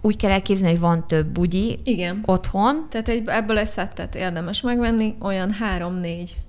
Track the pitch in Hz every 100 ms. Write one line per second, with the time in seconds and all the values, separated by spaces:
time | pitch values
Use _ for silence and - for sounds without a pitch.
0 | 214 208 208 196 - 196 185 170 170 170
1 | - 160 156 175 175 185 220 - - 190
2 | 175 190 214 185 - - 220 294 302 226
3 | 226 233 220 220 214 220 214 - 196 -
4 | 180 - 185 170 170 214 254 240 233 226
5 | 220 - 196 190 185 208 220 185 175 180
6 | 175 170 175 -